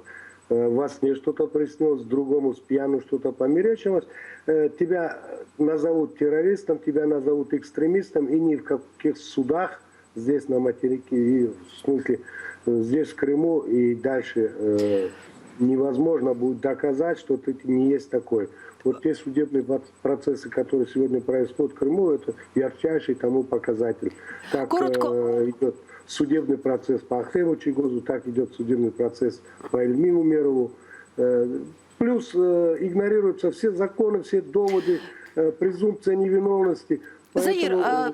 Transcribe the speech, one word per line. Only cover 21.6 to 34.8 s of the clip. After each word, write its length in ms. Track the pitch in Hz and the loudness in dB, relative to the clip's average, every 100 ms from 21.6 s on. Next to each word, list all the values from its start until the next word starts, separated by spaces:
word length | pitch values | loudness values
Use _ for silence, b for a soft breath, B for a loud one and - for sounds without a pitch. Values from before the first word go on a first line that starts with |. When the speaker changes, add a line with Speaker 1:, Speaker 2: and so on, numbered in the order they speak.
| - | -4
Speaker 1:
в 60 | - | 0
Крыму, 320 | 139 180 180 | 0 2 2
это 220 | 139 - - B | 0 -2 -10 B
ярчайший 600 | 131 131 - 160 156 139 | -2 -2 -2 -2 0 -2
тому 280 | 127 120 131 | -2 0 0
показатель. 680 | 127 117 - 110 117 110 101 - B B B | 0 -2 0 0 0 -2 -6 -8 B B B
Как, 160 | 139 131 | -4 0
Speaker 2:
Коротко. 400 | 330 131 127 123 | 0 0 0 0
Speaker 1:
э, 360 | 120 120 120 120 | 0 0 2 0
идет 240 | 123 127 - - B B | 0 -2 -2 -10 B B
Судебный 520 | - 143 156 135 135 | -2 2 2 2 0
процесс 420 | 135 127 - 127 | 0 0 0 -2
по 200 | - 123 | -2 -4
Ахтему 360 | 117 180 170 156 | -2 0 0 0
Чийгозу, 440 | 156 135 139 123 | -2 0 0 -2
так 260 | - 131 127 | -2 -4 -4
идёт 280 | 120 117 | -2 -2
судебный 360 | - 117 123 117 | -2 -2 0 0
процесс 500 | - 120 - 123 - - B - | 0 -4 -2 -4 -4 -12 B -4
по 80 | 123 | -2
Эльмину 420 | 123 127 180 170 | 0 2 2 4
Умерову. 500 | 160 156 143 131 120 - B B B - | 2 2 2 0 -2 -6 B B B -2
Э, 300 | 123 123 123 135 147 - - - | 2 2 0 -4 -10 -18 -10 -2
плюс, 340 | 240 240 - | 0 0 0
э, 420 | 175 180 175 170 160 | 2 2 4 2 0
игнорируются 720 | 185 175 202 214 196 - 180 | 0 0 2 2 2 0 -2
все 200 | - 226 | 0 -2
законы, 520 | 180 196 - 214 202 | 0 -2 0 0 0
все 180 | - 196 | 0 -2
доводы, 600 | 151 180 202 190 | 0 0 2 2